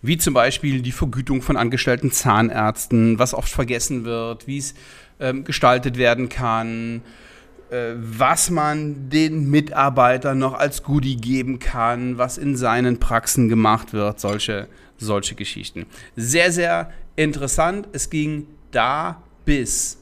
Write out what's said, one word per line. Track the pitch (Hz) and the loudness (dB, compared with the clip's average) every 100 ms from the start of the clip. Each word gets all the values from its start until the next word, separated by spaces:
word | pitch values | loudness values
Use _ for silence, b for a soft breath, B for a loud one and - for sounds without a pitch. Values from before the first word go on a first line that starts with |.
wie | 117 165 | 0 0
zum | 160 | 2
Beispiel | 131 127 - 147 131 | 4 2 2 -2 -2
die | 123 | -4
Vergütung | 123 151 123 131 131 | -4 -4 -4 -2 -2
von | 123 135 | 0 0
angestellten | 117 123 - 123 135 | 0 0 0 0 0
Zahnärzten, | - - 104 113 110 107 110 - 117 113 110 | 0 2 4 4 2 -2 -2 0 4 4 4
was | 123 | 0
oft | - - | 0 -4
vergessen | - 123 120 - 131 | -2 -2 -2 -4 -6
wird, | 113 117 113 113 - | -6 -6 -6 -10 -8
wie | 139 | -8
es, | 139 - B B B _ | -8 -12 B B B _
ähm, | 135 131 | -4 -4
gestaltet | 131 143 127 127 127 123 | -6 2 4 4 0 2
werden | 123 120 123 | 2 2 -2
kann, | - 123 113 113 113 113 117 120 B B B B - - | -2 -2 0 -2 -6 -6 -8 -12 B B B B -20 -10
äh, | 123 117 120 | -6 -6 -8
was | 113 113 131 165 - | -10 0 2 4 2
man | 170 151 151 151 143 135 | 0 0 0 -4 -6 0
den | 151 156 156 143 | 2 2 2 4
Mitarbeitern | 147 147 147 139 131 123 127 139 135 | 2 2 2 2 6 4 4 0 0
noch | 131 | 0
als | 131 143 - | 0 -2 -2
Goodie | - 143 131 127 | 0 0 2 -4
geben | 113 131 127 123 | -2 -2 -2 -2
kann, | - 127 117 120 127 123 | -2 0 0 0 -4 -2
was | 123 - | -2 -2
in | 143 131 | -2 0
seinen | 123 117 123 117 | 2 2 2 2
Praxen | - 117 - - 117 | 2 2 0 2 4
gemacht | 113 110 110 - | 6 4 2 0
wird, | 110 104 107 | -2 -2 -2
solche, | 101 104 - 104 101 b b _ | -4 -4 -4 -6 -8 b b _
solche | 107 101 101 | -4 -2 -2
Geschichten. | - 101 - 98 - 85 B B | -8 -10 -10 -12 -12 -14 B B
Sehr, | - 117 156 175 | -8 -2 2 2
sehr | 170 170 170 160 B B - | 2 0 0 -4 B B -2
interessant. | 151 - 135 - 165 202 202 | -2 -2 -4 0 0 0 -10
Es | 139 - | -10 -6
ging | 160 151 151 147 - - | -4 -4 -4 -10 -20 -6
da | 120 117 143 170 165 - _ | 0 0 0 -4 -8 -18 _
bis | - 143 120 - - - | 0 0 0 -4 -6 -8